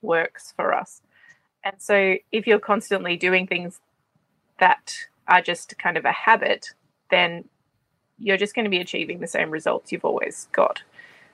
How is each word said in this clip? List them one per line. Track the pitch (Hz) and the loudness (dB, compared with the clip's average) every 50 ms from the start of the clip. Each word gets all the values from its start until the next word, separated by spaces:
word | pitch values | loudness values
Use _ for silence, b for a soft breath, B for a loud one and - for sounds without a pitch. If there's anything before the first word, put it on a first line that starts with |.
works | - 208 165 165 165 - - - - - - | -4 -2 0 0 0 -2 -6 -14 -20 -12 -6
for | - 180 190 | -4 -2 0
us." | - - - - - - _ b b b b b b b b b b _ - | 0 0 -2 -6 -14 -20 _ b b b b b b b b b b _ -10
And | 196 196 - | -10 -10 -6
so | - - 208 202 196 190 185 - - _ | 0 2 4 4 4 2 0 -2 -4 _
if | - 220 202 | -4 -2 2
you're | 233 208 208 | 4 2 4
constantly | - - 208 196 - - 202 190 180 175 175 | 4 2 0 0 0 -2 -2 -2 -2 -2 -2
doing | 170 - 180 185 185 185 185 | 0 0 2 2 2 0 0
things | 180 175 175 175 - - _ _ _ _ _ _ _ _ _ _ _ _ _ _ _ - | -4 -4 -6 -8 -12 -14 _ _ _ _ _ _ _ _ _ _ _ _ _ _ _ 2
that | 185 180 147 - - - - - - - _ _ _ | 4 4 4 2 -4 -10 -12 -12 -14 -16 _ _ _
are | - 180 180 | 2 2 2
just | 170 - 170 170 - - - - | 2 0 -6 -6 -8 -14 -10 -6
kind | - 180 170 | -4 -2 -2
of | 170 151 | 0 0
a | - | -2
habit, | - - - 226 220 214 - - 101 - - - - _ _ _ _ _ _ - | -2 0 2 4 4 4 2 0 -2 -2 -6 -14 -20 _ _ _ _ _ _ 0
then | 185 180 175 170 170 170 - _ _ _ _ _ _ _ _ _ _ _ _ _ _ - | 2 2 2 2 -2 -6 -14 _ _ _ _ _ _ _ _ _ _ _ _ _ _ -6
you're | 226 202 196 | -2 0 0
just | 185 202 202 - | 0 0 -2 -2
gonna | 247 226 208 | -2 -2 0
be | 190 175 | 0 -2
achieving | 175 - - 170 160 151 175 175 | -2 -4 -6 -6 -6 -6 -8 -8
the | 170 | -8
same | 170 - - 165 160 | -4 -2 -2 -2 -2
results | 156 160 - 175 170 170 - - | -4 -4 -2 -2 -2 -2 -4 -8
you've | 175 170 - | -6 -4 -2
always | - - - - - - - - - | -2 0 -2 -2 -4 -8 -10 -12 -2
got. | - - - - - - - _ b b b b b b b b | 2 2 2 2 2 -4 -12 _ b b b b b b b b